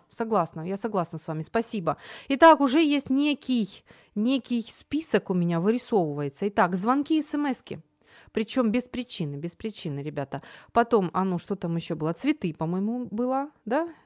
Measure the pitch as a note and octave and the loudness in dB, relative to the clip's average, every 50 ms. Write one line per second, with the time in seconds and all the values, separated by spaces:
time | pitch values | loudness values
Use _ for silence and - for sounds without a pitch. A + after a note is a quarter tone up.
0 | _ _ - - A#3 A3 A3 F#3+ E3 D#3+ - E3 D#3+ F3+ G3 G3 - A3+ G#3 F#3+ | _ _ -8 -6 -2 0 2 2 2 0 -4 -8 -6 -6 -6 -4 -4 -2 -2 -2
1 | E3 - - D#3 - - D#3 D#3+ D#3 - - A3+ A#3 - - G3+ E3 D#3+ D3 - | -2 -2 -6 -10 -8 -6 -6 -6 -6 -2 -2 -2 -2 -2 -4 -4 -2 -2 -4 -4
2 | - - - - - - C#4 C4 E4+ D#4+ D4+ D4+ C#4+ B3+ B3 E4 E4 C#4+ D4 C#4 | -6 -18 -18 -10 -4 -2 4 10 10 10 10 10 6 4 4 4 4 4 2 0
3 | - - C4 C#4 D4 D4+ C#4 - - - B3+ A#3 G3 - - - _ _ - - | 0 0 0 2 2 0 0 -2 -2 -2 0 0 0 -2 -6 -14 _ _ -20 -20
4 | - _ - G#3 G#3+ B3 C#4 B3 - - B3 A#3 G#3+ - - - - - C#4 D#4 | -18 _ -4 -2 0 0 0 0 -2 -2 -4 -4 -4 -6 -12 -14 -10 -4 -4 -4
5 | D#4+ - - F#3 - - F#3 F3+ E3+ E3+ E3+ E3 F3 G#3 A#3 A#3+ - - A#3+ G3 | -2 0 0 0 0 0 0 0 0 2 0 0 2 2 0 0 0 0 0 0
6 | E3 D3 C#3+ D3 D3 C#3+ - - G3 G#3 - A#3 G3 F3 F#3 F3+ G3 A#3+ C4 C#4+ | 0 0 -2 -4 -4 -6 -4 -4 -4 -2 2 2 2 2 2 0 0 0 0 0
7 | C#4+ - D#4+ D#4 D4 - - D4 D4 C#4 B3 - - - - D#3 - _ _ _ | 0 0 0 0 -2 -2 -4 -2 -2 -2 -4 -6 -8 -14 -14 -14 -16 _ _ _
8 | _ _ - - - - - A3 A3 - - C4 A#3 G#3+ G3+ B3 B3 - - B3 | _ _ -20 -20 -14 -6 -4 -4 -4 -2 0 0 2 2 2 0 -2 -4 -8 -10
9 | B3 - - - E3 C#3+ C#3+ C#3+ D#3+ E3+ - - - A3 G3+ - - D#3 C#3 C#3+ | -10 -8 -6 -6 -6 -6 -6 -8 -10 -10 -10 -8 -10 -10 -10 -8 -8 -8 -6 -6
10 | C#3+ D3+ C#3+ C#3+ C#3 - - C#3 - - - - - _ - A#3 A#3 A#3 A#3+ G#3 | -8 -8 -6 -8 -8 -6 -8 -12 -12 -12 -20 -20 -8 _ 2 2 4 4 4 2
11 | F#3 D#3+ - F3+ F#3+ F#3+ F3+ E3 - - G3+ - - E3+ E3+ E3 - - E3 C#3 | 2 2 0 0 0 0 -2 -2 -4 -6 -6 -4 -4 -4 -4 -4 -4 -4 -4 -4
12 | D3+ D#3+ E3 - - C#4+ D4+ - - E3+ D3+ - D#3+ E3 F3+ F#3+ G3+ A3 A#3+ B3 | -2 -4 -4 -2 0 -2 0 0 -2 -6 -4 -4 -4 -4 -2 -2 -2 -2 -4 -4
13 | B3 - - A3 B3 B3+ C4 C4+ C#4 D4+ _ _ - G#3+ B3 D4+ E4+ E4+ D#4 - | -6 -6 -4 -2 -2 0 0 -2 -4 -6 _ _ -6 -2 -2 -2 -2 -4 -8 -16
14 | _ | _